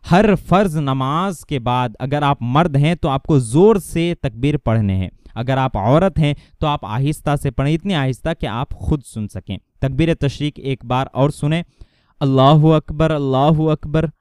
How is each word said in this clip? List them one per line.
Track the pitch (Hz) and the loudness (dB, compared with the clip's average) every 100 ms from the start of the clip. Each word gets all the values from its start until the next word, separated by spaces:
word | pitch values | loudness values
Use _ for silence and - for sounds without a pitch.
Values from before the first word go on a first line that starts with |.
| - | 4
ہر | 175 214 185 - | 4 4 2 2
فرض | 175 208 156 | 2 2 -2
نماز | 139 135 131 156 196 175 | -2 -2 -2 -2 -4 -6
کے | - 143 | -8 -6
بعد | 117 123 123 104 | -2 -2 -2 -6
اگر | 131 147 | -6 -2
آپ | 147 - | 0 0
مرد | 117 135 175 139 | 0 0 2 2
ہیں | 143 | 0
تو | - 160 | 0 -2
آپ | 139 | -4
کو | - 147 | 2 2
زور | 113 135 208 208 | 2 4 6 4
سے | - 170 170 165 | -2 -4 -4 -4
تکبیر | 135 110 139 147 | -8 -4 -2 -2
پڑھنے | - 110 104 95 | 0 0 0 -2
ہیں، | 92 - - | -4 -10 -16
اگر | 110 120 135 | -10 -4 -2
آپ | 131 107 | -2 -2
عورت | 101 147 190 180 | 2 2 2 0
ہیں | 147 139 _ _ | -2 -2 _ _
تو | 156 | -4
آپ | 147 98 | -4 -6
آہستہ | 110 139 156 - 143 | -4 -4 -4 -2 -2
سے | 143 | -2
پڑھیں، | 127 139 | -2 -2
اتنی | 160 202 | -2 -2
آہستہ | 170 131 127 160 165 | -2 -2 -4 -6 -6
کہ | 131 | -6
آپ | 110 139 | -6 -8
خود | - - 151 | -8 -4 -4
سن | - 113 104 | -4 -10 -10
سکیں۔ | 95 - 95 _ _ | -10 -12 -12 _ _
تکبیر | 135 131 165 | -4 0 0
تشریق | 160 139 - 147 - | 0 -2 -4 -8 -6
ایک | 135 131 | -8 -8
بار | 117 127 135 | -4 -4 -2
اور | 120 143 | 0 -2
سنیں، | - 147 160 170 _ - _ _ _ | 0 -4 -4 -6 _ -20 _ _ _
اللہ | 139 135 135 156 156 | 0 4 6 6 6
اکبر، | 156 - 151 160 | 2 0 -2 -2
اللہ | 151 139 131 147 156 | 0 -2 2 2 2
اکبر | 156 151 156 156 156 _ | 0 -2 -2 -2 -2 _